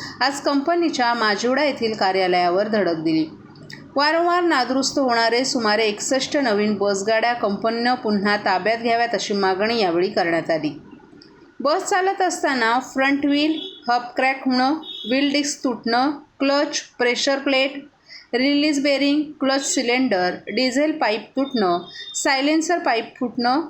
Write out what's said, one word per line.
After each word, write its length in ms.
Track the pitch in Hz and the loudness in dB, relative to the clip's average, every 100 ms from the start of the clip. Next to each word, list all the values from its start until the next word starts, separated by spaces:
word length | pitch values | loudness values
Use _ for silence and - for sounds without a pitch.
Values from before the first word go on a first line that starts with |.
| - - | -10 -2
आज 200 | 254 277 | -2 0
कंपनीच्या 720 | 302 277 285 349 339 - 240 | 0 0 2 0 0 0 0
माजिवडा 500 | 240 214 202 233 262 | 2 0 0 0 0
येथील 300 | 294 - 226 | 0 -2 -4
कार्यालयावर 760 | 220 196 190 180 180 175 180 214 | 0 0 2 2 2 2 2 2
धडक 280 | 214 175 160 | 0 0 0
दिली. 300 | 160 160 156 - - - - - - 277 | 0 0 0 -6 -20 -20 -20 -20 -6 0
वारंवार 480 | 294 330 349 349 | 2 2 2 2
नादुरुस्त 560 | 349 285 240 262 269 294 | 2 2 2 0 0 0
होणारे 460 | 262 226 226 233 262 | 0 2 2 2 0
सुमारे 400 | 254 214 214 220 | 0 0 2 0
एकसष्ट 520 | 208 - 262 269 302 | -2 -2 -2 0 0
नवीन 380 | 262 202 214 208 | 0 0 0 0
बसगाड्या 580 | 202 196 196 220 233 | 0 0 0 0 0
कंपनीनं 640 | 240 214 196 226 233 247 226 | 0 -2 -2 -2 0 0 0
पुन्हा 420 | 220 208 208 208 | 0 0 2 0
ताब्यात 400 | 208 185 196 226 | 0 0 0 0
घ्याव्यात 360 | 233 233 233 | 0 2 2
अशी 200 | 208 - | -2 -2
मागणी 460 | 202 190 185 214 233 | 0 0 0 0 2
यावेळी 300 | 190 170 196 | 2 2 0
करण्यात 400 | 208 170 165 160 | 0 0 0 0
आली. 220 | 160 147 - - - - - - - - - | -2 -2 -8 -16 -20 -20 -20 -20 -20 -20 -4
बस 240 | 254 359 | 0 0
चालत 380 | 370 392 381 381 | 0 0 0 2
असताना 580 | 370 - 311 254 226 247 | 0 0 -2 0 2 0
फ्रंट 460 | 254 269 269 277 285 | -2 -2 0 2 2
व्हील, 340 | 285 311 320 - - - | 2 2 -2 -6 -10 -2
हब 120 | 240 240 - | -2 -2 -2
क्रॅक 260 | 262 269 269 | 0 0 0
होणं, 280 | 254 262 311 - - 214 | 0 2 0 -6 -10 -2
व्हील 220 | 262 285 | 0 2
डिस्क 320 | 294 285 - | 0 -2 -4
तुटणं, 480 | 269 220 226 233 277 294 - - | -4 -4 0 2 2 -2 -10 -4
क्लच, 420 | 277 277 294 - - - | 0 2 0 -4 -8 -2
प्रेशर 420 | 240 233 285 277 | 0 0 0 0
प्लेट, 320 | 285 262 269 285 - _ - - - | 2 2 0 -4 -16 _ -20 -20 -6
रिलीज 500 | 240 269 285 302 285 | 0 2 2 2 2
बेरिंग, 380 | 285 269 285 294 294 - | 0 2 2 2 -2 -2
क्लच 340 | 269 277 277 285 | 0 0 0 -2
सिलेंडर, 600 | 240 247 262 190 180 - - | 0 2 2 2 0 -4 -4
डिझेल 440 | 214 262 247 311 | 0 0 2 0
पाईप 360 | 311 233 220 214 262 | 0 0 -2 -4 -4
तुटणं, 440 | 277 240 185 175 - - - - | -2 0 0 0 -4 -16 -12 -4
सायलेन्सर 640 | 311 269 285 320 311 339 | -2 0 2 0 0 0
पाईप 340 | 330 226 214 - | 0 -2 -2 -6
फुटणं, 420 | 247 - 240 277 | -6 -2 0 0